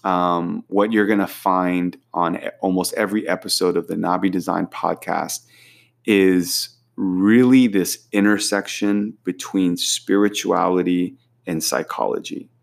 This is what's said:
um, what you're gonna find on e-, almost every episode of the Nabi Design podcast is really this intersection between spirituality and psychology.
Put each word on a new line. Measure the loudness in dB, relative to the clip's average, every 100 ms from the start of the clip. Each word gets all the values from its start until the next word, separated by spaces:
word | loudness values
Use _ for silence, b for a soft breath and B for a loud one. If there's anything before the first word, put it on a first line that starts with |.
um, | 0 0 0 0 -2 -6 -4
what | 0 2
you're | 2 2
gonna | 2 0
find | -2 0 0 2 0 -2 -6 _
on | -2 -2 -2
e-, | -8 -4
almost | -2 0 -2
every | -2 -2 -2 -2
episode | -4 -2 0 0 0
of | -4
the | -4
Nabi | -2 0 0
Design | -2 -2 -2 -4
podcast | -4 -4 -4 -4 -4 -4 -10 b b b b b _ 0
is | 4 4 4 0 -4 -6 _ _ -6
really | -4 2 4 6 6 6 6
this | 2 -2 -6 _
intersection | 2 2 2 0 -2 -4 -4 -2 0 -4 -6
between | -10 -8 -4 0 0 0
spirituality | -4 -6 0 2 2 0 -2 0 2 0 0 0 -2 -8 _ _ -8
and | -6
psychology. | -2 -4 -4 -4 -4 -4 -8 -14 -14 _